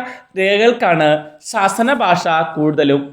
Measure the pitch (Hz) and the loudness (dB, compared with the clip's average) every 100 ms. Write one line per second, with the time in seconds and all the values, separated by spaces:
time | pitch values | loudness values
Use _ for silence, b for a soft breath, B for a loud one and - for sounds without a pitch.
0 | 247 B - 190 190 202 226 233 202 165 | -6 B -12 -4 0 2 2 2 0 2
1 | 151 151 - - - 220 196 190 233 269 | 2 0 -4 -18 -8 -2 0 0 0 0
2 | 196 180 175 160 165 151 151 151 143 143 | 2 0 0 -2 -2 -2 0 2 2 0
3 | 139 | -2